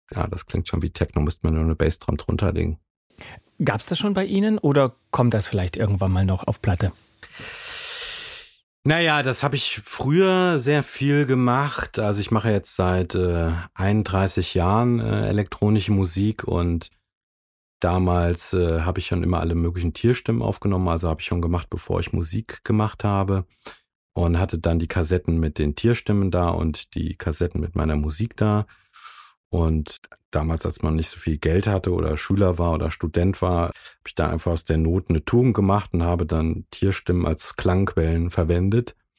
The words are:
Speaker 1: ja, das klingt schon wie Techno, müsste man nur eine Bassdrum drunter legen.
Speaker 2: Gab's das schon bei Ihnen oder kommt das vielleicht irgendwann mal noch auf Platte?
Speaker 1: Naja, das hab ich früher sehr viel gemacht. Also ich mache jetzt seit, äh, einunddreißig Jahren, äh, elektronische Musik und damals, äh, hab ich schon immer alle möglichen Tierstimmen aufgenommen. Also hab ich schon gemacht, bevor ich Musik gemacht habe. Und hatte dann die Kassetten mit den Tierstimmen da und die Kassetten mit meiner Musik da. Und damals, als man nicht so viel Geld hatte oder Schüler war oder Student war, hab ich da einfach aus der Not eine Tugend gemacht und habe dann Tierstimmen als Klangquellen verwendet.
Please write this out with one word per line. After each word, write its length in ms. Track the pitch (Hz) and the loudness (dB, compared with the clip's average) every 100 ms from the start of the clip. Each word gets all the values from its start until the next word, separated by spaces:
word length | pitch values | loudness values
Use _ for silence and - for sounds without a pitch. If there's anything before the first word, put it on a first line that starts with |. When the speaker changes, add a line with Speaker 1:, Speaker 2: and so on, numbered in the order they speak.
| - | -12
Speaker 1:
ja, 140 | - - | -6 -4
das 200 | 95 - | -6 -6
klingt 200 | 87 - | -4 -2
schon 160 | 85 | -2
wie 80 | 80 | -2
Techno, 320 | - - - | -2 -2 0
müsste 240 | 73 - 80 | 0 0 0
man 80 | |
nur 80 | 80 | 2
eine 140 | 80 80 | 0 2
Bassdrum 400 | 78 - - 80 | 0 0 -2 -4
drunter 360 | - - 98 | -2 -2 0
legen. 280 | 82 82 82 _ _ _ - - - _ - | 0 -2 -4 _ _ _ -20 -20 -20 _ -4
Speaker 2:
Gab's 220 | 151 214 - | -2 0 -2
das 120 | 175 | -2
schon 160 | 208 | -2
bei 100 | 196 | 0
Ihnen 340 | 196 196 214 214 | 0 0 2 2
oder 380 | 147 143 131 - _ | 2 4 2 0 _
kommt 200 | - 120 | 0 2
das 140 | 110 - | 2 0
vielleicht 300 | 98 90 87 | -2 -2 0
irgendwann 340 | 95 98 92 | 0 2 2
mal 140 | 92 | 2
noch 240 | 95 92 - | 2 0 -2
auf 120 | 104 | -2
Platte? 300 | 101 92 92 - _ _ - - - - - - - - - - - - - - _ _ | 0 2 0 -4 _ _ -20 -18 -16 -14 -12 -12 -10 -10 -10 -10 -12 -14 -18 -20 _ _
Speaker 1:
Naja, 400 | 143 160 165 147 | 0 2 4 2
das 220 | 131 123 | 2 0
hab 100 | 139 | 0
ich 260 | 135 - - | -2 -4 -6
früher 760 | - - 131 165 190 185 180 160 | -8 -6 0 4 4 4 2 2
sehr 240 | 123 147 | 2 0
viel 420 | 139 - 143 143 | 0 -2 2 2
gemacht. 760 | 135 127 123 123 143 - - - | 4 2 4 2 0 -4 -8 -4
Also 200 | 107 101 | -2 0
ich 120 | 95 | 0
mache 180 | 110 117 | 0 2
jetzt 240 | 101 - | 0 -2
seit, 400 | - 92 92 90 | 0 2 2 0
äh, 380 | 92 90 85 82 82 85 | 0 0 2 0 -2 -6
einunddreißig 800 | - 95 107 98 95 95 - 85 | -4 0 2 0 0 0 0 -2
Jahren, 440 | 92 87 107 120 120 | 0 2 2 2 0
äh, 300 | 110 104 104 | 0 0 0
elektronische 640 | 101 98 - 107 110 95 | 0 -2 0 2 2 2
Musik 500 | 98 92 92 104 104 | 2 2 0 -2 -2
und 480 | - 87 87 85 - _ _ _ _ _ _ _ _ - | -2 0 0 -2 -6 _ _ _ _ _ _ _ _ -4
damals, 760 | 87 92 90 87 87 87 - | 0 2 2 2 2 0 -2
äh, 260 | 90 85 82 | 0 2 0
hab 180 | 82 92 | 0 -2
ich 80 | - | -2
schon 160 | 92 | -2
immer 160 | 85 85 | 0 0
alle 160 | 85 | 0
möglichen 380 | 85 85 87 85 | 0 -2 -2 -4
Tierstimmen 500 | - 117 123 - 117 | 0 2 2 0 -2
aufgenommen. 460 | 107 104 104 92 90 | 0 -2 -2 0 0
Also 200 | 82 85 | 0 0
hab 120 | 80 | -2
ich 80 | - | -2
schon 120 | 90 | -2
gemacht, 300 | 85 85 - | 0 -2 -4
bevor 300 | 85 - 87 | -8 -4 -4
ich 120 | - | -2
Musik 520 | 92 80 104 - - | -2 -2 -4 -6 -10
gemacht 400 | - 107 107 - | -2 0 0 0
habe. 420 | 107 98 98 95 90 _ - - _ _ _ | 0 0 2 0 -2 _ -20 -20 _ _ _
Und 260 | - 85 85 | 0 2 2
hatte 180 | 85 82 | 0 0
dann 220 | 85 82 | 0 0
die 80 | 82 | 0
Kassetten 500 | 92 78 90 - 82 | -2 0 0 0 0
mit 200 | 80 76 | 0 0
den 180 | 76 - | -2 0
Tierstimmen 560 | 113 117 - 104 95 | 0 0 0 0 2
da 160 | 90 87 | 2 0
und 480 | 85 82 76 - 82 | 0 -2 -4 -8 -6
die 180 | 80 | -6
Kassetten 460 | 82 - 78 90 - | -4 -4 -2 -2 -2
mit 160 | 80 82 | -4 -2
meiner 180 | 78 | 0
Musik 420 | 76 76 76 113 - | 0 -2 -4 -6 0
da. 300 | 107 104 104 _ _ - - - - _ - | 2 2 -2 _ _ -20 -20 -20 -20 _ -4
Und 500 | 87 80 80 73 - - - _ | 0 2 2 -2 -10 -20 -20 _
damals, 340 | 78 78 80 82 | -4 -2 -2 -4
als 160 | - | -4
man 140 | 78 80 | -2 -2
nicht 140 | 80 | -2
so 80 | - | -6
viel 200 | - 76 | -4 -2
Geld 300 | - 87 104 | 0 0 2
hatte 240 | 98 92 | 0 0
oder 240 | 87 80 76 | -2 -2 -4
Schüler 420 | - 98 95 85 | -2 2 2 2
war 140 | 85 | 0
oder 180 | 80 82 | 0 -2
Student 500 | - 82 87 90 - | -4 -4 0 0 2
war, 240 | 90 87 85 | 0 0 -2
hab 400 | - - - - | -4 -18 -20 -12
ich 80 | - | -2
da 120 | 80 | -2
einfach 220 | 82 - | 0 -2
aus 140 | 82 | -2
der 140 | - 80 | 0 0
Not 260 | 80 92 - | 2 0 0
eine 160 | 80 | -2
Tugend 300 | - 120 127 | 2 2 4
gemacht 360 | 104 98 101 - | 4 2 2 0
und 100 | 85 | -2
habe 240 | 85 87 80 | 0 0 0
dann 400 | 80 80 82 - | 0 0 -2 -8
Tierstimmen 540 | - 98 92 - 90 82 | -2 0 0 0 0 0
als 280 | 80 - | -2 -6
Klangquellen 760 | - 92 90 101 - 80 85 85 | -4 0 2 2 0 2 2 0
verwendet. 640 | - 82 87 95 113 120 - _ | 0 2 2 2 0 -2 -8 _